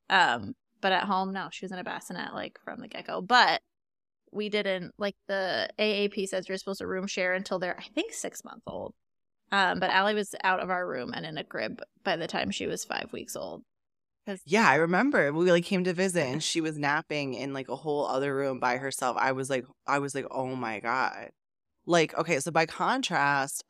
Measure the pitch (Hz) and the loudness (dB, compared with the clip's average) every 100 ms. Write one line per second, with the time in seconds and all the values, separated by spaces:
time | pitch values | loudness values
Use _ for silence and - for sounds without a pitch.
0 | - 190 160 120 98 - _ _ 196 185 | 2 6 6 4 -2 -10 _ _ 0 2
1 | 190 190 190 190 165 - 190 - - - | 2 0 0 -4 -8 -10 -10 -10 -8 -8
2 | - 180 - - - - - - - - | -8 -8 -8 -8 -10 -10 -14 -14 -12 -12
3 | - 160 180 247 190 160 - _ _ _ | -8 -6 2 6 6 4 -2 _ _ _
4 | _ _ _ 190 214 208 196 185 175 - | _ _ _ -6 -2 0 0 -2 -6 -6
5 | 202 190 - 196 185 131 98 - 214 202 | -6 -6 -6 -2 -2 0 -2 0 0 2
6 | 202 208 190 185 180 190 - 196 185 185 | 0 -2 -4 -4 -4 -6 -6 -6 -6 -4
7 | 196 - 185 185 196 185 180 - - - | -4 -2 0 -2 -2 -4 -4 -6 -8 -6
8 | 453 - - - - - - 92 98 - | -6 -6 -10 -10 -16 -16 -10 -8 -8 -12
9 | _ _ _ _ - 202 185 180 180 190 | _ _ _ _ -2 2 2 2 2 4
10 | 202 214 202 - 190 185 180 180 180 139 | 4 2 -2 -2 0 0 0 -2 -4 -6
11 | 123 - 160 156 - 143 110 - - _ | -6 -6 -8 -8 -8 -6 -6 -6 -16 _
12 | - 165 160 - - 196 - 170 - - | -4 -2 -2 -4 -4 -4 -4 -6 -6 -6
13 | - - - - 87 - - _ _ _ | -6 -10 -10 -8 -8 -10 -16 _ _ _
14 | _ _ - 190 - 196 202 139 165 180 | _ _ -12 -10 2 6 8 8 6 4
15 | 262 277 143 151 185 175 175 190 180 175 | 4 4 4 4 6 6 4 2 2 2
16 | 190 175 135 139 160 170 160 151 143 147 | 2 2 0 0 -2 0 0 0 0 0
17 | 165 151 139 120 135 139 - 135 156 147 | 0 -2 -2 -4 -4 -6 -6 -6 -2 0
18 | 127 131 143 135 139 127 127 123 135 - | 0 0 0 0 0 0 0 0 -2 -2
19 | 127 117 131 131 131 135 120 - - 143 | -2 2 2 0 0 -2 -4 -10 -2 0
20 | 139 139 107 120 131 131 120 107 117 127 | 0 -4 -6 -4 -4 -2 -4 -4 0 0
21 | 113 - 113 - _ _ _ _ - 170 | 0 -2 -12 -18 _ _ _ _ 2 4
22 | 156 - 160 156 - 165 165 - 180 254 | 4 0 0 0 0 2 0 0 0 2
23 | 254 165 143 143 135 - - | 0 2 4 2 0 -6 2